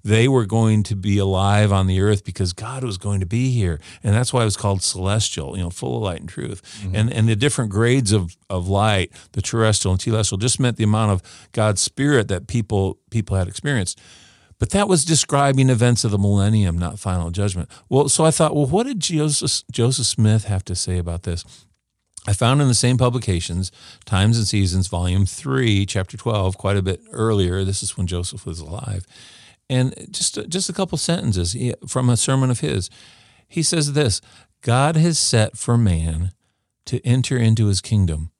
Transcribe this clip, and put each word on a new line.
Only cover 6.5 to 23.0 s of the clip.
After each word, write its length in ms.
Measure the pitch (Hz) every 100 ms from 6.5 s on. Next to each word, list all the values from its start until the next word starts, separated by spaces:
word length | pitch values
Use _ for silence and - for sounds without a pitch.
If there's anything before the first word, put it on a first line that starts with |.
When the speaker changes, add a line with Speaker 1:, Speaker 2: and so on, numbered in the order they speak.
| 98 - -
Speaker 2:
Mm-hmm. 160 | 101 101
Speaker 1:
And, 160 | 113
and 160 | 113 113
the 80 | 107
different 340 | 143 - 110
grades 420 | 107 117 135 107
of, 240 | 107 85 - _
of 180 | 92 90
light, 440 | 98 107 101 87 - -
the 100 | -
terrestrial 500 | - 117 110 101 95
and 80 | 92
telestial, 400 | - 110 104 95
just 180 | 123 -
meant 180 | 127 110
the 80 |
amount 280 | 107 107 107
of 360 | 92 - - -
God's 280 | - 107 95
spirit 480 | - - 143 139 90
that 200 | 92 -
people, 500 | 120 104 104 95 - _
people 260 | 113 - 98
had 100 | 92
experienced. 520 | 98 143 131 90 - - - - _ _ _
But 120 | 120
that 160 | 196 202
was 180 | 180 147
describing 640 | 160 - 143 139 135 131
events 340 | 120 123 117
of 60 | 113
the 80 | 101
millennium, 580 | 101 101 98 110 95 85
not 200 | 85 78
final 320 | 95 90 82
judgment. 400 | 87 101 90 73 - _
Well, 220 | 131 147
so 160 | - 160
I 40 |
thought, 240 | 147 156
well, 120 | 147 139
what 200 | 180 247
did 140 | 226
Joseph, 640 | 151 160 151 147 139 - -
Joseph 320 | - 117 131
Smith 400 | 110 - 110 110
have 220 | 104 95 -
to 80 |
say 240 | 90 - 90
about 240 | 87 82
this? 240 | - 85 - - _ _ _ _ _ - -
I 80 |
found 260 | 101 117 139
in 80 | 139
the 60 |
same 240 | 117 123
publications, 760 | 123